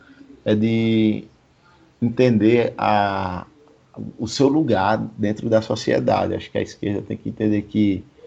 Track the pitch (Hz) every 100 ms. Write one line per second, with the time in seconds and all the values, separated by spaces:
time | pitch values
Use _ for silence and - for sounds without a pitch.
0 | - - - - - 107 110 113 113 110
1 | 110 107 - _ _ _ _ _ _ -
2 | 120 120 127 110 107 120 - - 104 107
3 | 101 98 95 92 - _ _ _ _ -
4 | 107 - 110 - 135 147 143 98 98 110
5 | 110 - 104 107 113 110 110 113 - 123
6 | 123 98 95 92 - 104 98 - 107 101
7 | 98 110 - 110 107 104 101 107 104 95
8 | - _